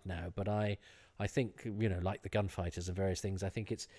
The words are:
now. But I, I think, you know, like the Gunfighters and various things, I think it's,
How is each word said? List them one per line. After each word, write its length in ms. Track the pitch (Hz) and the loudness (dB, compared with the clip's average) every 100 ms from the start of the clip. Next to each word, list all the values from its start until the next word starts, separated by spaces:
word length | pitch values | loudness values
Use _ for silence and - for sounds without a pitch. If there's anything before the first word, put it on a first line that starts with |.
| 92 | -4
now. 260 | 87 87 95 | -4 -4 -2
But 120 | 98 | 0
I, 300 | 104 104 101 - - - - | 2 2 0 -6 -20 -16 -4
I 60 | 101 | 0
think, 420 | - 117 - 117 104 | 2 0 -2 -6 2
you 100 | 110 | 2
know, 100 | 90 | 4
like 180 | 92 101 | 0 0
the 80 | - | 0
Gunfighters 580 | - 98 - 87 - 90 | 0 2 0 -2 -2 -4
and 80 | 90 | 0
various 240 | 95 90 | 2 2
things, 220 | 101 95 | 0 -2
I 80 | 95 | -2
think 220 | - 104 | -2 -4
it's, 160 | 113 - | -4 -6